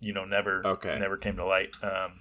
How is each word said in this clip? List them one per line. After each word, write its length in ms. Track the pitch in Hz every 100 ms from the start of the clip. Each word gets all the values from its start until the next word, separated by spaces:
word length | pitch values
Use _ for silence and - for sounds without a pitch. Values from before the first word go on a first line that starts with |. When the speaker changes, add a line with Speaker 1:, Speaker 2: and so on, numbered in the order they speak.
Speaker 1:
you 140 | 107
know, 100 | 98
never, 420 | 95 101 101 95 95
Speaker 2:
Okay. 320 | 95 92 71
Speaker 1:
never 180 | 98 98
came 180 | 107 95
to 80 |
light. 300 | 90 95 95 -
Um, 360 | 104 95 92 -